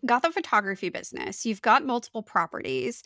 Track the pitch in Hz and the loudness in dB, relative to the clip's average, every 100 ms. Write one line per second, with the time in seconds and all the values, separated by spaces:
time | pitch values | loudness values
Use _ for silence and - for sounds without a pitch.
0 | 247 240 330 - - 214 196 190 180 - | 2 2 2 -2 2 2 2 -2 -4 -6
1 | - - - 196 226 202 - 247 277 240 | -8 -10 -8 -6 -4 0 4 4 4 -4
2 | - 226 214 185 165 - - 131 170 240 | -4 -10 -4 -2 -2 -4 -4 -2 -2 -6